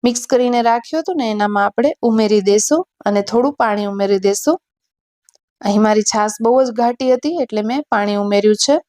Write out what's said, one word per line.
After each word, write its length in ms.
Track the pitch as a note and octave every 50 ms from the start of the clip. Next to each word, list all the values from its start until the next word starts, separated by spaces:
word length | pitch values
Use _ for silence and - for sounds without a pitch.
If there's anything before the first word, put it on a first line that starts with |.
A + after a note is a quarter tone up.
| -
મિક્સ 200 | A#3+ A#3+ A#3+ - -
કરીને 340 | - B3 B3 B3 A#3+ A#3+ A#3 A#3
રાખ્યું 360 | A#3 A#3+ A#3 - - D#4+ D#4+
હતું 140 | - F4+ D#4+
ને, 60 | B3+ A3+ G#3+
એનામાં 320 | G#3 G#3 G#3 G#3 G3+ G3+
આપણે 240 | G3+ - - A#3+ C#4+ E4 _ - A#3+
ઉમેરી 360 | A3 A3 A3 G#3 G#3+ G#3 F#3+ G3
દઈશું 340 | G3+ G#3+ G#3 - D4 D#4+ F#4 _ _ _ - G#3
અને 120 | G#3 G3+ G3+ G3+
થોડું 240 | G#3+ A#3 B3 C#4+ C#4+ _
પાણી 260 | - A3+ G#3 G#3 G#3 G3+
ઉમેરી 320 | G3 G3 G3+ G3 G3+ G3 F#3+
દઈશું. 320 | G3+ G3+ - - - D#4+ F#4 _ _ _ _ _ _ _ _ _ _ _ _ _ _ _ _ _ _ _ _
અહીં 240 | - G3+ G3+ G#3 G#3+
મારી 180 | G#3+ G#3+ G#3+ G#3 -
છાશ 260 | - A3 G#3 G#3+ G#3+ - A3+
બહુ 60 | A3+ B3 C4 C4 B3+
જ 60 | A3+ A3
ઘાટી 280 | A#3+ A#3+ A#3+ - C4 B3+
હતી 280 | B3+ B3+ - D4 E4+ F4 C4
એટલે 200 | - - G#3 G#3 A3
મેં 160 | B3 C#4+ D4+ _ -
પાણી 240 | G#3+ G#3 G#3 G#3 G3+ G3+
ઉમેર્યું 360 | G3+ G3+ G3+ G3+ G#3+ G#3+ G#3 -
છે. 120 | - C#4 E4 -